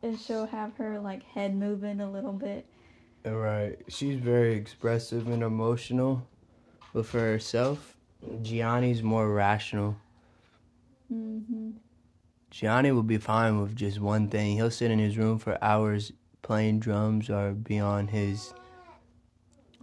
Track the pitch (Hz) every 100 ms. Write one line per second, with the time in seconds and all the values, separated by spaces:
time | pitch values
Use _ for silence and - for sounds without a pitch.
0 | 233 220 - 220 220 220 214 220 220 214
1 | 202 196 - - 202 196 202 208 208 202
2 | 202 196 196 196 202 202 - _ - -
3 | - _ 113 110 110 107 104 - - -
4 | 139 135 120 120 117 110 104 - 117 117
5 | 117 117 113 117 113 110 113 120 - 127
6 | 131 131 123 _ _ _ _ _ - 113
7 | 110 120 113 110 110 117 127 147 - -
8 | _ _ - 113 110 113 113 120 123 120
9 | 110 110 107 104 101 104 - 104 104 104
10 | - _ _ _ _ _ _ _ _ _
11 | _ 226 220 220 220 226 220 220 _ _
12 | _ _ _ _ _ - 107 117 139 131
13 | 110 110 - 110 113 107 101 110 104 101
14 | 101 107 107 107 104 104 113 117 120 110
15 | 107 107 110 110 - 98 107 107 107 104
16 | 104 - _ _ - 107 110 107 110 104
17 | 107 110 117 104 101 101 110 107 101 101
18 | 101 107 101 101 - - - - - -
19 | _ _ _ _ _ _ _ _